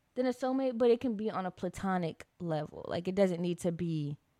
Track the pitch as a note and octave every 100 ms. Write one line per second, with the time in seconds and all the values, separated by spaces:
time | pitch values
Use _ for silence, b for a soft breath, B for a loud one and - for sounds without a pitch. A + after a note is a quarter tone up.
0 | _ - B3+ B3 C4 C4 C4 A3+ A#3+ A#3
1 | C4+ G#3 G#3+ F#3 F#3 - F#3 - G3 F#3
2 | E3 - - _ E3+ D#3 D3+ - - -
3 | F3+ F#3+ F#3+ E3+ F3 F3 F#3 E3+ F3 D#3+
4 | D3 C#3+ _ _